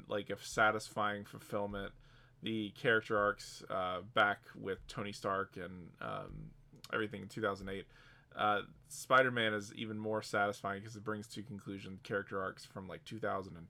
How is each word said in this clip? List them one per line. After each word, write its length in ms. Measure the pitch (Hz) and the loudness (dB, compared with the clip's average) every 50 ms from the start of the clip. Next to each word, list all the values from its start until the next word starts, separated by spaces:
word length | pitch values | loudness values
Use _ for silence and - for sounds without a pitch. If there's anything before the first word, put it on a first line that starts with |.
| - | -2
like, 220 | - 110 104 98 - | -2 0 0 0 -2
a 80 | 98 - - | -4 -6 -6
satisfying 800 | - - 120 110 107 107 107 - - - 220 208 208 - 104 202 | 0 4 6 8 8 6 4 0 -4 -2 0 0 0 0 -2 -6
fulfillment. 720 | - - 110 - - - 104 101 101 101 98 98 95 - - - - - - - - - - - | -10 -12 -14 -8 -4 -2 -2 -2 -2 -2 -4 -6 -6 -10 -14 -20 -20 -20 -20 -20 -20 -14 -6 -4
The 260 | 113 110 110 107 101 | -2 0 0 -2 -2
character 460 | - - - 131 113 110 - - 113 | -4 0 4 6 6 6 6 4 4
arcs, 460 | 104 101 104 101 - - - - - - | 4 6 4 4 0 -4 -12 -14 -12 -6
uh, 340 | - - 95 90 90 92 90 92 107 - | -4 -2 0 0 0 0 -2 -4 0 4
back 280 | 113 107 104 101 - - - - | 6 6 6 4 2 -4 -16 -12
with 320 | - 110 98 92 - - | -6 -4 -4 -4 -4 -6
Tony 260 | - - - 104 101 | -8 -6 -6 -4 -4
Stark 460 | 104 - - 107 98 95 98 - - | -4 -2 -2 0 2 0 0 -2 -4
and, 320 | 95 87 87 92 90 85 80 - - | -8 -8 -8 -8 -10 -14 -14 -12 -8
um, 520 | - 110 101 101 98 95 - - 104 - - - - - - - - - - | -8 -6 -6 -6 -6 -8 -8 -10 -10 -12 -14 -18 -20 -20 -20 -18 -8 -2 0
everything 300 | 113 110 104 104 98 98 | 0 0 0 -2 -6 -8
in 60 | - | -8
two 120 | - 120 | -4 0
thousand 260 | 107 101 98 98 98 95 | 0 0 0 0 -4 -6
eight. 180 | 98 98 - - - - - - - - - - - | -6 -6 -8 -10 -14 -20 -20 -20 -20 -20 -20 -8 -2
Uh, 260 | - 107 107 104 101 - - - - - - | 2 4 4 4 2 0 -4 -12 -18 -18 -14
Spider-Man 640 | - - - - 127 131 131 127 123 120 113 110 107 | -12 -8 2 6 8 8 8 8 6 4 2 2 2
is 180 | 104 101 101 - | 0 -2 -4 -8
even 240 | 120 117 110 110 | -8 -6 -6 -4
more 240 | 107 107 107 107 107 | -4 -2 -2 0 -2
satisfying 600 | 104 - - 107 101 101 101 - - 98 98 98 104 | 0 2 2 4 4 4 2 0 -4 -4 -4 -4 -6
'cause 120 | 110 117 | -10 -12
it 80 | 104 104 | -8 -4
brings 240 | 107 107 104 104 - | -4 -4 -4 -4 -8
to 120 | - - | -10 -10
conclusion 580 | 101 - 104 98 - 107 98 98 101 98 95 95 - | -10 -8 -10 -10 -8 -8 -8 -8 -8 -10 -12 -10 -4
character 360 | - 113 98 98 - - 98 | -2 0 0 0 0 -2 -2
arcs 240 | 95 95 - - - | -2 -2 -4 -8 -12
from, 240 | - - 104 95 | -12 -12 -10 -10
like, 160 | 92 82 78 - | -8 -10 -10 -10
two 120 | - 117 | -10 -6
thousand 400 | 107 107 101 98 98 95 98 90 | -2 0 0 0 0 -2 -4 -10
and 100 | 85 82 | -14 -16